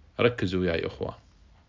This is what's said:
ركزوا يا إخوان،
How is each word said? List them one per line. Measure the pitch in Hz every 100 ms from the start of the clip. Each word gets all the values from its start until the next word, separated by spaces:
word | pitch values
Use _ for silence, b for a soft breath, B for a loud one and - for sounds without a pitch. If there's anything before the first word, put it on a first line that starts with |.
| - -
ركزوا | 117 120 101 92 90
يا | 82 87
إخوان، | - - - - - - -